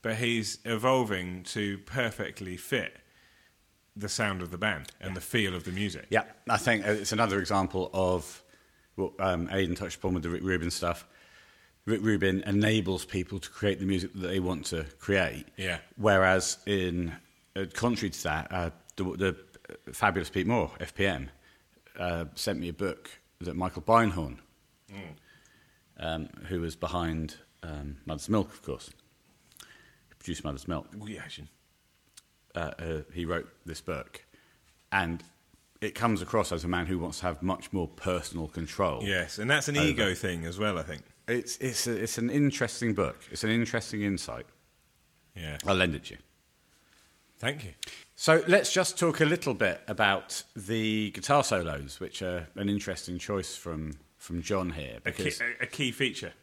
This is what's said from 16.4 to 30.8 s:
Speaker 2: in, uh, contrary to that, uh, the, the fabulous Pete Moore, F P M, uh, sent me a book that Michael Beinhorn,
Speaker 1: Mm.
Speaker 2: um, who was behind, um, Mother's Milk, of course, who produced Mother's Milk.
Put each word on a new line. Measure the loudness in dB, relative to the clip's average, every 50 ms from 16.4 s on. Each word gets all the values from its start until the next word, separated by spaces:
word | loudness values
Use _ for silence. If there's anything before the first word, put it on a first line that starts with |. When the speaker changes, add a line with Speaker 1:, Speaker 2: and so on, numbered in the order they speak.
| 4 0 -4 -4 -2
Speaker 2:
in, | 0 0 2 2 0 0 0 -2 -4 -6 -10 _ _ _ _ _ _ _
uh, | -6 -6 -4 -4
contrary | 0 0 0 0 0 -2 -4
to | -4 -2 -2
that, | -2 -2 -2 -2 -4
uh, | -2 -2 -2 -2 -4 -8 -20 -16 _
the, | -4 -4
the | -4 0 2 0 0 0 -2 -12 -20 -20 -20 _ -18 -18 -16 _ -14
fabulous | -4 2 2 2 2 2 -2 0
Pete | 0 0 2
Moore, | 4 4 2 2 0 -2 -8
F | -10 -10 -2
P | 0 2
M, | 2 2 0 -6 -10 -12 _ _ -20 _ _ _ _ _ _ _ -20 -8 -4
uh, | -2 -2 -2 -2 -4 -6 -6
sent | -4 -2 -2 -2 -2
me | -2 -6
a |
book | -4 -2 -2 -2 -2 -4 -12 -20 -20 -20 _ _ _ _
that | -8 -6 -2
Michael | -2 -2 -2 -4 -4
Beinhorn, | 4 8 8 10 10 8 4 0 -2 -4 -6 -10 -16 _ _ _ _ _ _ _ _ -18
Speaker 1:
Mm. | -16 -14 -14 -14 -16 -18 _ -20 -20 -20 _ _ _ _ _ _ _ _ _ _ _ -8
Speaker 2:
um, | -6 -4 -4 -4 -6 -8 -12 -14 -8 -6
who | -4 -2
was | -2 -4 -4
behind, | -4 -6 -2 0 0 0 0 0 -2 -4 -6 -8 -14 -20 _ _ _
um, | -12 -10 -10 -8 -8 -10 -12 -12 -8
Mother's | -8 -8 -6 -2 2
Milk, | 2 2 2 0
of | -6 -12
course, | -8 -8 -8 -8 -8 -18 -20 _ _ _ _ _ _ _ _ _ _ _ -20 -20
who | -20 -20 -20 -20 -20 -20 _ _ _ _ -20
produced | _ -6 -6 -6 -4 -4
Mother's | -6 -6 -6 -6 -4
Milk. | -4 -4